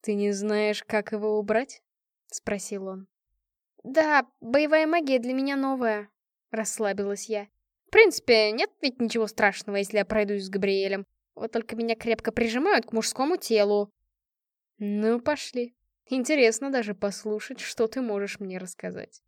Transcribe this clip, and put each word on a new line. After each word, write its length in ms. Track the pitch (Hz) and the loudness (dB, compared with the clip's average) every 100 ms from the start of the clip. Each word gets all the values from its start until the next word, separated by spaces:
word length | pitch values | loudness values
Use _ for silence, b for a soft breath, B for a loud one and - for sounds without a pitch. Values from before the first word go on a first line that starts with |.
«Ты 140 | - | -4
не 180 | 208 202 | -2 0
знаешь, 500 | 202 208 208 214 208 | -2 -2 0 0 -2
как 300 | - 214 208 | -2 -4 -2
его 260 | 214 214 214 | -4 -2 -2
убрать?» 440 | 208 214 269 - _ _ _ _ _ | 0 0 0 -10 _ _ _ _ _
спросил 580 | - - 202 - 196 190 | -10 -6 -6 -6 -8 -8
он. 220 | 190 190 _ _ _ _ _ _ _ | -10 -14 _ _ _ _ _ _ _
«Да, 420 | - 269 311 294 254 _ | -2 2 4 4 2 _
боевая 460 | 233 269 302 311 311 | 0 2 4 4 4
магия 320 | 339 294 254 | 2 4 2
для 160 | 240 | 2
меня 220 | 262 269 277 | -2 -2 -2
новая», 520 | 269 269 240 214 208 _ _ _ _ | -2 0 0 -2 -6 _ _ _ _
расслабилась 760 | 220 220 - 208 202 202 202 - | -6 -6 -2 -2 -2 -4 -4 -4
я. 200 | 214 202 _ _ _ _ | -6 -6 _ _ _ _
«В 20 | |
принципе, 640 | 403 440 - - 226 214 | 8 8 6 4 4 4
нет 180 | 214 370 _ | 2 -4 _
ведь 220 | 285 247 | -4 -2
ничего 240 | 233 233 214 | -4 -2 -2
страшного, 500 | - 214 190 - 202 | 2 0 0 -4 -4
если 220 | 196 208 | 0 0
я 80 | 190 | 0
пройдусь 400 | 214 208 202 190 | 0 0 -2 -4
с 20 | |
Габриэлем. 580 | 196 196 196 196 196 196 _ _ | -2 0 0 0 -4 -8 _ _
Вот 180 | - 226 | -10 -6
только 240 | 233 226 226 | -4 -6 -4
меня 180 | 226 | -2
крепко 380 | 226 240 226 - | -2 -2 -2 -2
прижимают 540 | 220 233 226 330 403 - | -2 0 0 2 2 2
к 60 | |
мужскому 440 | 220 220 - 269 359 | -2 -2 -2 0 0
телу». 560 | - 220 202 208 208 _ _ _ _ _ _ _ _ _ | 0 2 4 2 0 _ _ _ _ _ _ _ _ _
«Ну, 420 | 208 208 214 240 | -4 0 0 0
пошли. 560 | 240 294 - 247 240 _ _ _ _ | 0 -4 -4 -6 -6 _ _ _ _
Интересно 640 | 262 247 302 233 226 277 | -4 0 4 4 4 -4
даже 220 | 269 208 | -4 -4
послушать, 680 | 208 202 196 214 214 - 262 | -4 -6 -6 -6 -6 -8 -12
что 260 | - - 226 | -12 -2 -2
ты 140 | 262 | -2
можешь 400 | 247 202 202 - | -4 -4 -6 -8
мне 160 | 196 185 | -10 -10
рассказать. 680 | 185 - 180 180 - - | -12 -12 -12 -12 -14 -18